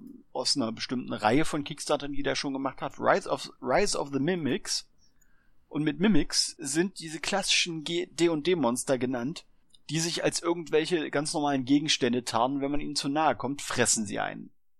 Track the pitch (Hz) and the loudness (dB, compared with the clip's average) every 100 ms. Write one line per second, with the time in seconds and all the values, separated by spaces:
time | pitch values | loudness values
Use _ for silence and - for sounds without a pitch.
0 | - - _ 131 127 143 113 113 - 127 | -14 -20 _ -6 -2 0 -2 -4 -6 -6
1 | - 120 110 139 156 156 139 151 - 147 | -4 0 2 4 2 -2 -6 -8 -2 -2
2 | 143 143 139 131 147 135 135 - 147 - | 0 -2 0 -2 -2 -4 -4 -4 -8 -2
3 | 113 175 - 139 - - 127 156 202 - | 2 2 0 -4 -6 -6 0 2 2 0
4 | 143 139 147 180 139 113 - - - _ | -2 0 0 0 0 -2 -2 -6 -6 _
5 | _ _ _ _ _ _ _ 143 151 147 | _ _ _ _ _ _ _ -2 -2 2
6 | 208 185 - - - - 135 151 190 - | 4 6 4 0 -2 -4 -2 0 0 -4
7 | 160 160 - 202 190 - 175 160 147 170 | -10 -8 -2 -2 2 0 0 -4 -4 -4
8 | 180 131 170 156 156 180 120 123 - 127 | -4 2 4 4 2 4 4 2 0 0
9 | 127 123 127 175 - _ _ - - 156 | 0 -2 -4 -6 -14 _ _ -20 -6 -2
10 | 165 190 - - 170 175 147 156 156 175 | -2 0 -2 -2 -2 -4 0 0 2 0
11 | 143 143 - 160 143 139 123 147 151 - | 0 -2 -2 0 0 0 4 4 4 2
12 | 123 123 123 113 123 139 139 147 147 143 | 2 0 0 2 2 0 0 0 -2 -2
13 | 143 151 156 120 123 143 - - 113 113 | -2 2 2 2 -4 -6 -4 0 2 2
14 | 101 110 50 55 - _ _ | -2 -4 -4 -6 -14 _ _